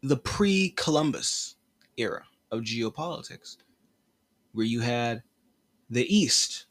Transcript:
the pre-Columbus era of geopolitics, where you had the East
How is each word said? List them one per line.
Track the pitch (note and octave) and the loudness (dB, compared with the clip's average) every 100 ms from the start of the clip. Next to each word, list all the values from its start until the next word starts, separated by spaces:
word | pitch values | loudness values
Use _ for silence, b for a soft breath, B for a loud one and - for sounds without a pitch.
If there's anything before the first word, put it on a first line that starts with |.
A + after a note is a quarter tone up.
the | C3+ C3+ | 2 0
pre-Columbus | - - G3+ F#3+ F#3+ - - D3+ D#3 - - - - - _ _ _ - | 0 2 4 4 2 0 2 2 2 0 -4 -4 -8 -12 _ _ _ -4
era | A2+ - - _ _ | -4 -4 -12 _ _
of | A2+ | -8
geopolitics, | A2 A#2 A2 B2+ E3 D#3+ - - - - _ _ _ _ _ _ _ _ _ | -4 -4 -4 -4 -8 -8 -12 -16 -18 -20 _ _ _ _ _ _ _ _ _
where | A2 A2+ | -2 -2
you | A#2 | 0
had | A#2 A#2+ A#2+ A#2 - _ _ _ _ _ _ | 0 0 -2 -4 -10 _ _ _ _ _ _
the | A#2 B2 G#3 | -2 4 4
East | C#3+ - - - - | 4 2 0 -4 -16